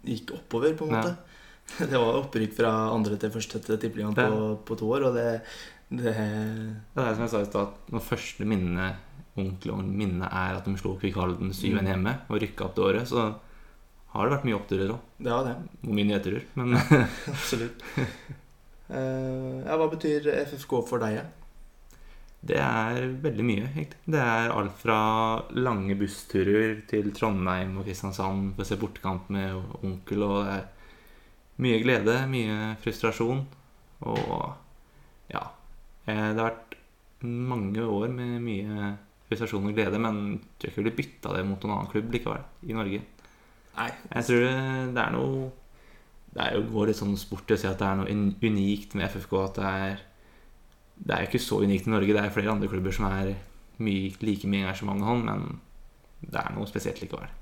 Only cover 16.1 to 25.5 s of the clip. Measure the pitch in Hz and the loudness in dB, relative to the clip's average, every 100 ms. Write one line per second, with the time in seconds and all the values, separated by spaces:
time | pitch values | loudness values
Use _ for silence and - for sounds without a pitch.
16.1 | 101 92 110 - - 123 123 - 147 110 | 2 0 -4 -4 -2 4 4 8 8 6
17.1 | - - 135 - 120 117 - - - 127 | -2 -8 -6 -2 -2 -4 -8 -8 -4 -4
18.1 | - - 139 - - - - - 131 131 | -6 -16 -16 -18 -20 -20 -20 -10 -6 -4
19.1 | 131 131 131 131 131 135 156 156 160 156 | -4 -4 -4 -6 -6 -2 0 0 0 0
20.1 | 147 147 143 143 135 - 127 117 120 110 | 2 2 0 -2 -8 0 0 0 0 0
21.1 | 110 156 - - - - - - - - | -2 -6 -16 -20 -20 -20 -20 -20 -20 -20
22.1 | - - - - - 139 113 110 123 127 | -20 -20 -12 -2 2 2 2 0 0 -2
23.1 | 131 151 107 120 101 123 147 151 - - | -2 -2 2 2 2 -2 -6 -8 -8 0
24.1 | 156 120 113 117 107 101 - 117 110 110 | 2 4 4 2 2 -2 -2 2 4 6
25.1 | 110 110 110 - | 4 4 0 -2